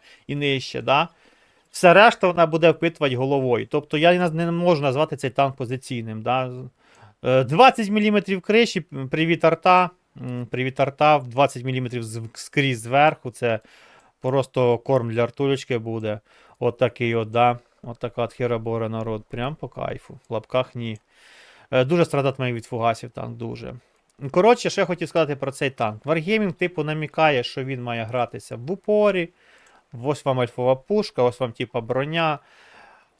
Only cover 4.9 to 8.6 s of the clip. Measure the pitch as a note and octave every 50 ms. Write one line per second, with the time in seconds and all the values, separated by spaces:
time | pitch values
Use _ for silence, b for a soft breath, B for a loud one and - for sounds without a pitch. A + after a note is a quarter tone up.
4.9 | B2 C#3 D#3 D#3 D3+ C3 - C3 A2 - C#3 C#3 C3+ - C3 A2+ B2+ B2+ - -
5.9 | C3 A#2+ A2+ A2 A2 A2 G#2+ B2 B2 C3 C3 B2+ B2 B2+ C3 B2+ _ b b b
6.9 | b b b b b b - B2 B2+ C3 C3 G#2+ C#3+ F3 B3+ C4+ C4 A#3 A3+ G3
7.9 | G#3 G#3+ G#3 G#3+ G#3 G#3 F#3+ - G3 F#3 - - G#3 A3+